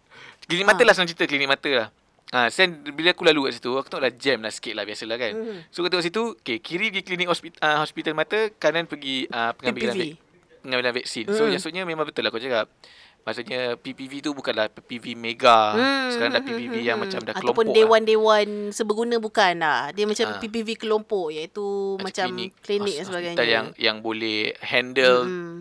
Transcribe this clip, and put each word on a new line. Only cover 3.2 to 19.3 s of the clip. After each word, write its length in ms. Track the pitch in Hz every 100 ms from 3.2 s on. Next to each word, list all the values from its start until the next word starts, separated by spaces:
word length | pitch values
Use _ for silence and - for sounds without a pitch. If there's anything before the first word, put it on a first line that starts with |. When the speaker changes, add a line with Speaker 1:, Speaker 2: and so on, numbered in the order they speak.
Speaker 1:
lalu 180 | 170 151
kat 140 | 135 117
situ, 160 | 127
aku 120 | 131 139
tengoklah 240 | 175 131
jam 260 | 120 139 120
lah 120 | 110
sikit 200 | - 120
lah, 100 | 107
biasalah 320 | 101 107 113 117
kan. 160 | 117
Speaker 2:
Mhm. 240 | 220 226 196 156
Speaker 1:
So, 140 | -
aku 60 | 175
tengok 160 | 180
situ, 180 | 170 220 233 -
okey, 220 | - 113
kiri 280 | - 170 220
dia 140 | 190
klinik 240 | 190 180 175
hospi-, 320 | 170 165 -
ah, 200 | 156 151
hospital 320 | 151 - 160
mata, 260 | 156 160 208 220
kanan 320 | - 156 160 170
pergi, 400 | 147 139 131 131
ah, 220 | 120 117
pengambilan 380 | - - - -
Speaker 2:
P 80 | 190
P 0 |
V. 20 |
Speaker 1:
vak-, 140 | 160 160 _ _ _ _
pengambilan 320 | 135 127 123
vaksin. 300 | 120 - - 110
So, 140 | 214
Speaker 2:
Mhm. 100 | 226
Speaker 1:
maksudnya 300 | 160 165 170
memang 220 | 185 160
betul 180 | 151 -
lah 80 | 110
kau 80 | 113
cakap. 320 | 131 117 107 _ - - - _
Maksudnya 480 | - 113 120 127 123
P 220 | 120 139 127
P 80 |
V 160 | 135 143
tu 160 | 143 139
bukanlah 320 | 127 110 107
P 160 | -
P 80 | - 120
V 80 | 110
mega 580 | 117 113 117 123 113 107
Speaker 2:
Hmm, 400 | 214 262 277 254
Speaker 1:
sekarang 160 | 240 233
dah 140 | 247
Speaker 2:
hmm, 60 | 269
Speaker 1:
P 20 |
P 100 | 233
V 120 | 240 226
Speaker 2:
hmm, 80 |
Speaker 1:
yang 160 | 233 226
Speaker 2:
hmm. 80 | 196
Speaker 1:
macam 120 | 190
dah 100 | -
Speaker 2:
Ataupun 160 | - - -
Speaker 1:
kelompok 0 |
lah. 120 | 220 220
Speaker 2:
dewan-dewan 680 | 220 220 220 220 220 214 208 208 208
seberguna 480 | 208 214 214 233 233
bukan 360 | 220